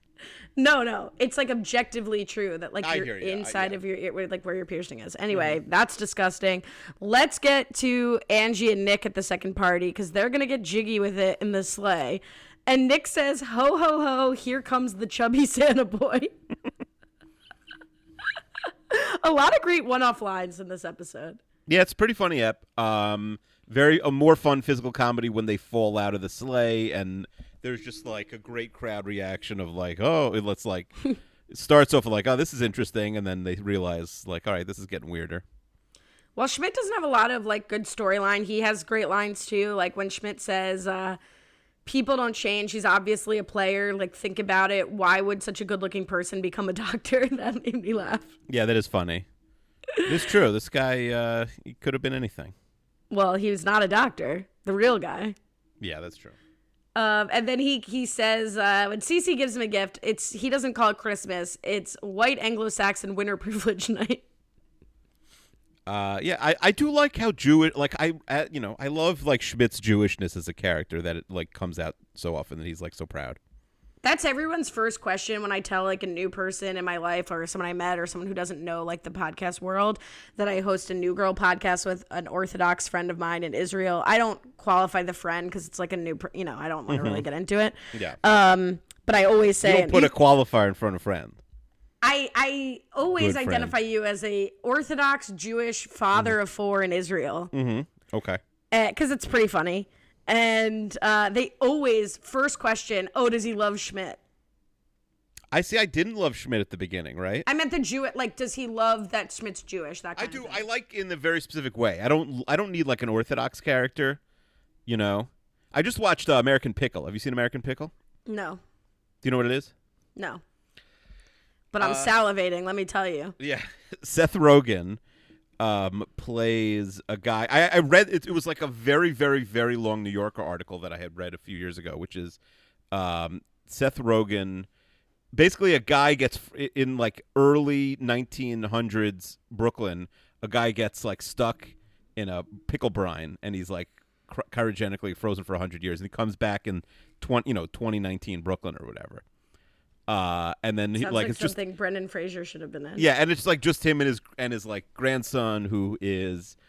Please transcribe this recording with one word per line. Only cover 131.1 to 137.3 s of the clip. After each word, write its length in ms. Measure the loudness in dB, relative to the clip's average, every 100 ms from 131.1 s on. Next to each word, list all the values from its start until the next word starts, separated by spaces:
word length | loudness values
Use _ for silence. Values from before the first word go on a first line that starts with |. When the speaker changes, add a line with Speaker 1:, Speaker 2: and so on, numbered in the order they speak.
| -10
Speaker 2:
read 160 | -10
a 40 | -12
few 180 | -12 -10
years 220 | -8 -8
ago, 200 | -10 -10
which 180 | -10 -10
is, 240 | -10 -12 _ _ _ _ -8
um, 500 | -4 -2 -2 -4 -8 _ _ -14
Seth 300 | -2 -2 0
Rogen, 680 | 2 2 2 -2 -4 -8 -12 _ _ _ _ _ _ 4
basically 400 | 4 6 4 4
a 40 |
guy 340 | 4 4 6 4
gets, 220 | 2 -2
f-, 140 | -14 -8
i-, 140 | -6 0
in, 220 | 0 0
like, 240 | -2 -2 -4